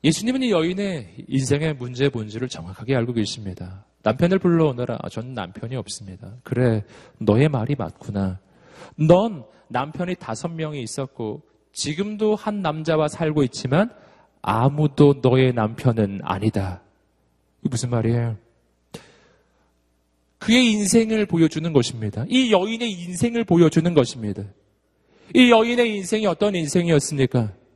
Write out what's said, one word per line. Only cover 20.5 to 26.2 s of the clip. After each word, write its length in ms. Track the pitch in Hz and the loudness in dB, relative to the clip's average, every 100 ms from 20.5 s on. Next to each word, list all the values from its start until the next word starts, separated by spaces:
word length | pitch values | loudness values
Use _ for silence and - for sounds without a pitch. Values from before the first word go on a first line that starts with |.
| 240 247 | 4 4
인생을 560 | 214 196 233 220 220 208 | 2 2 2 2 0 0
보여주는 460 | 170 160 156 165 | 2 2 2 0
것입니다. 520 | 147 120 117 107 104 - | 0 0 -4 -8 -6 -2
이 240 | 254 254 | 0 2
여인의 400 | 196 202 226 233 | 2 2 -4 -6
인생을 500 | 180 175 180 240 233 | -6 -10 -2 -2 -2
보여주는 480 | 233 175 165 165 165 | 2 4 4 4 2
것입니다. 500 | 165 123 123 107 98 101 - _ _ _ _ _ _ _ | 2 0 -4 -8 -8 -12 -16 _ _ _ _ _ _ _
이 160 | 254 247 | 6 8
여인의 460 | 226 233 240 240 208 | 6 4 2 0 0
인생이 300 | 185 220 | -2 0